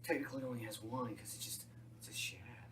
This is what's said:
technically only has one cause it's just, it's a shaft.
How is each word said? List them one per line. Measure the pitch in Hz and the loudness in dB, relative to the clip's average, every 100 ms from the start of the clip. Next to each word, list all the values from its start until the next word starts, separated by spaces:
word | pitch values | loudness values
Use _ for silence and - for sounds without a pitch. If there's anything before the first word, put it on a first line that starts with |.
technically | - 151 139 135 | 6 6 6 2
only | 131 120 | 2 2
has | 110 107 | 0 -2
one | 110 127 120 | 0 2 2
cause | 104 - | 0 -4
it's | - | -4
just, | - - - - - - | -2 -2 -6 -10 -12 -10
it's | - | -6
a | |
shaft. | - - - - - - | 0 0 0 -8 -10 -12